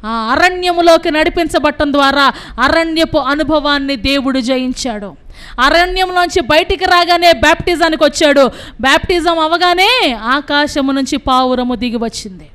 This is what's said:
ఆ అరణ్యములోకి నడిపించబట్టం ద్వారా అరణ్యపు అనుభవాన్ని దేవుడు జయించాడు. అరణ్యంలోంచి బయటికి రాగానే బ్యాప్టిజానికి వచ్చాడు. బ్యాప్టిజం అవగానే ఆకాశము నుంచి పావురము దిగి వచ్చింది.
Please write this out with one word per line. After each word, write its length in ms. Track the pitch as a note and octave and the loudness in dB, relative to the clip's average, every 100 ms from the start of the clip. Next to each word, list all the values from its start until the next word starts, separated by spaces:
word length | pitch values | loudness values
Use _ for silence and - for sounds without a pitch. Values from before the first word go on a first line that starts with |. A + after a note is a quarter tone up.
| G#3+ | -6
ఆ 40 | A3+ A3 | -6 -2
అరణ్యములోకి 800 | C#4 F4+ F4+ F4+ F4 E4+ E4 E4+ | 0 0 0 -2 2 4 4 2
నడిపించబట్టం 800 | D4+ D#4+ E4+ E4 E4+ D4 D4 D4+ | 0 0 0 -2 0 0 0 0
ద్వారా 400 | C#4+ C#4 C#4 C#4 - - - | 2 2 4 2 0 -14 -2
అరణ్యపు 560 | C4 D#4+ E4 D#4+ D#4+ D#4 | 0 2 0 0 0 0
అనుభవాన్ని 760 | C4 D4 C#4+ D#4 C#4+ C#4+ C#4 C#4 | -2 -2 0 0 0 -2 -2 -4
దేవుడు 440 | A3+ C#4 C4 C4 | 0 0 0 -2
జయించాడు. 760 | A#3 C4 B3+ B3 C4 G#3+ G3+ - - - - - | -2 -2 -2 -6 -6 -8 -12 -16 -20 -20 -16 0
అరణ్యంలోంచి 840 | C4 E4 F4+ F#4 F#4 F4+ F4 - | 2 4 2 0 -2 0 0 -2
బయటికి 440 | A#3+ D4+ F4+ G4 F#4 | 2 0 2 -2 2
రాగానే 460 | F4+ F4 F4 F4 | 2 2 2 4
బ్యాప్టిజానికి 720 | D#4+ D4+ E4 - E4+ E4 D#4 | 4 2 0 0 0 0 2
వచ్చాడు. 480 | D4+ - D4+ C#4+ B3+ - - - | 0 2 2 4 2 0 -18 -4
బ్యాప్టిజం 580 | C4 D#4 - F4 E4 E4 | 2 2 2 0 0 0
అవగానే 720 | D#4 E4+ F4+ F4+ G4 B4+ F4+ | 0 0 0 2 2 2 0
ఆకాశము 800 | A#3 A3+ C4+ C#4+ C#4+ D4 D4+ C4+ | -2 -2 -2 0 -2 0 -2 -2
నుంచి 260 | C4+ C4 D4 | -2 -2 -4
పావురము 580 | - B3+ B3+ B3+ B3 B3 | 0 0 2 0 -2 -4
దిగి 220 | B3 A3+ | -4 -4
వచ్చింది. 500 | A3+ - G#3+ F#3 D3+ | -6 -8 -14 -16 -20